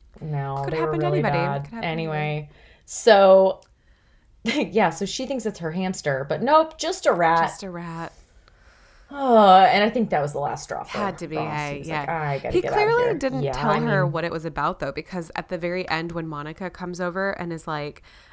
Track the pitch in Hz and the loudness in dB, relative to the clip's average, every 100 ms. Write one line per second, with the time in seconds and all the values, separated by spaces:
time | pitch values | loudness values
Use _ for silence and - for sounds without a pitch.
0 | _ - 151 147 139 139 139 160 156 156 | _ -14 -8 -6 -4 -6 -4 -2 -2 -2
1 | 151 - 147 139 139 143 143 233 175 160 | 0 0 0 0 0 -4 -8 -8 -6 -4
2 | 160 151 151 151 147 - - _ - - | -4 -4 -4 -4 -8 -16 -20 _ -12 0
3 | 233 196 196 190 190 - _ _ _ _ | 6 8 10 8 6 0 _ _ _ _
4 | _ _ _ _ 226 294 185 214 175 147 | _ _ _ _ -4 -2 0 2 2 0
5 | 196 - 262 262 214 202 165 175 190 190 | -6 -6 -6 -6 -6 -6 -6 -4 -4 -4
6 | 147 135 139 147 240 311 320 - 320 370 | -2 -2 -2 -2 4 4 4 -2 -6 -2
7 | 294 180 165 165 165 - 196 170 170 165 | 0 4 4 4 2 -2 -12 -10 -10 -10
8 | 165 - _ _ _ _ _ _ _ _ | -12 -14 _ _ _ _ _ _ _ _
9 | - 285 269 226 202 185 180 190 214 233 | -14 -4 4 8 10 10 8 6 2 2
10 | 208 156 143 139 139 123 - - - 208 | 0 0 -2 -2 -4 -6 -8 -10 -8 -6
11 | 202 165 160 156 156 151 147 143 156 151 | -6 -6 -8 -6 -6 -4 -6 -8 -6 -6
12 | 143 165 147 139 - 359 - 427 427 466 | -4 -4 -4 -4 -2 -2 0 0 2 2
13 | 480 339 269 262 - - 226 208 233 196 | 0 0 -2 -2 -4 -2 0 0 0 0
14 | 170 160 170 165 160 147 151 185 143 143 | 0 -2 -6 -6 -8 -4 -4 -4 -6 -8
15 | - 185 160 - - 180 175 180 180 160 | -10 -10 -8 -10 -8 -6 -4 -4 -4 -4
16 | 170 165 160 147 151 160 180 - 180 175 | -4 -6 -8 -8 -10 -10 -12 -10 -10 -6
17 | 180 185 196 - 175 160 165 151 147 - | -6 -4 -4 -4 -6 -8 -8 -8 -8 -12
18 | - - _ | -20 -20 _